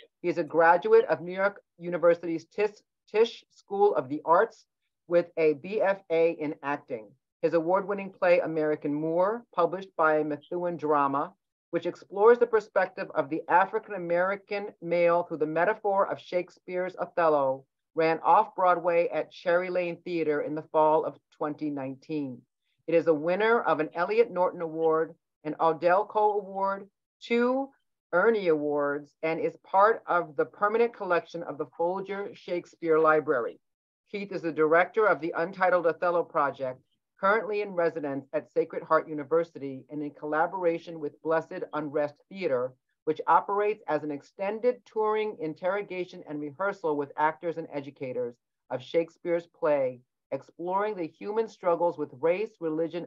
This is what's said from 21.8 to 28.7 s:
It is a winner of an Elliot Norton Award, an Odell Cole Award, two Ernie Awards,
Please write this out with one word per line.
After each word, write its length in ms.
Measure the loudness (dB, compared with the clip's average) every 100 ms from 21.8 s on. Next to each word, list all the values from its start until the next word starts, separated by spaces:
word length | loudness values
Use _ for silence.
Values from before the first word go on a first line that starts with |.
| -8 -10 -8 -6 -6 -10 _ _ _ _ 0
It 80 |
is 120 | 2 4
a 80 |
winner 480 | 2 2 0 2 2
of 180 | 2 0
an 80 | -2
Elliot 360 | -4 -2 2 2
Norton 300 | 2 -2 -2
Award, 540 | -8 -2 0 0 -2 -8 _ _
an 140 | -10 -2
Odell 460 | 0 2 2 2
Cole 360 | 2 2 2 0
Award, 460 | 0 0 0 -4 -10 _ _ _
two 480 | -2 2 2 0 -4 _ _ _ _
Ernie 360 | 2 4 4 2
Awards, 680 | 0 0